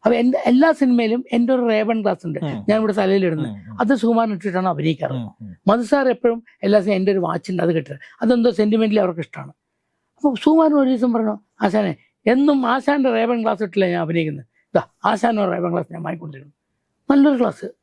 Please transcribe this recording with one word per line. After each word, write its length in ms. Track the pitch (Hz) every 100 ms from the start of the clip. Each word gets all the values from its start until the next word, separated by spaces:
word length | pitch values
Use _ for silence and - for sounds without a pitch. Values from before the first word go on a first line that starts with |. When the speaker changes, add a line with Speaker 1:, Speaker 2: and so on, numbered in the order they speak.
Speaker 1:
അപ്പൊ 100 | 220 233
എൻ്റെ 160 | 240 262 -
എല്ലാ 180 | 247 330 311
സിനിമയിലും 420 | 269 240 220 233 262 233
എൻ്റെ 140 | 240 254
ഒരു 60 | 240
റേബൺ 240 | 214 214 226
ഗ്ലാസ് 220 | 202 175 175
ഉണ്ട്, 120 | 151 156
Speaker 2:
ഉം. 100 | 170 202
Speaker 1:
ഞാൻ 80 | 214
ഇവിടെ 140 | 220 202
തലയിലിടുന്നത്. 480 | 190 196 185 160 151
Speaker 2:
ഉം, 40 | 104 -
ഉം. 80 | -
Speaker 1:
അത് 100 | 233 262
സുകുമാരൻ 300 | 226 226 226 196
ഇട്ടിട്ടാണ് 320 | 202 180 185
അഭിനയിക്കാറ്. 420 | 151 156 151 151 131
Speaker 2:
ഉം, 100 | 110 _
ഉം. 100 | 107 90 -
Speaker 1:
മധു 160 | 226 226
സാർ 120 | 285 262 240
എപ്പോഴും 220 | 240 233 - _ 196
എല്ലാ 120 | 208
സിനിമയും 180 | 190 190
എൻ്റെ 120 | 190
ഒരു 80 | 196 175
വാച്ച് 200 | 165 -
ഉണ്ട്, 100 | 185 170
അത് 60 | 165
കെട്ടുക. 220 | 135 143 - _
അതെന്തോ 300 | 220 247 233 -
സെന്റിമെന്റലി 440 | 214 220 220 214
അവർക്ക് 200 | 185 170 156
ഇഷ്ടമാണ്. 260 | - 139 - _ _ _ _ _ _
അപ്പൊ 120 | 294 240
സുകുമാരൻ 320 | - 320 311 294
ഒരു 60 | 262
ദിവസം 180 | 262 247 233
പറഞ്ഞു, 180 | 220 208 _ _
"ആശാനെ, 300 | 202 202 202 147 _ _ -
എന്നും 260 | 254 285 277 247
ആശാന്റെ 380 | 254 269 285 262 226
റേബൺ 220 | 233 240
ഗ്ലാസ് 200 | 220 202 208
ഇട്ടില്ല 200 | 185 190
ഞാൻ 80 | 175
അഭിനയിക്കുന്നത്, 420 | 160 170 156 143 135 _ _
ഇതാ 120 | - - _ 185
ആശാന്റെ 300 | 220 233 220
ഒരു 80 | 196
റേബൺ 160 | 175 175
ഗ്ലാസ് 140 | 170 160
ഞാൻ 80 | 170 160
വാങ്ങിക്കൊണ്ടിരുന്നു, 480 | 165 165 135 143 _ _ _ _ _ _
നല്ലൊരു 280 | 277 285 269
ഗ്ലാസ് 240 | 226 151 190 -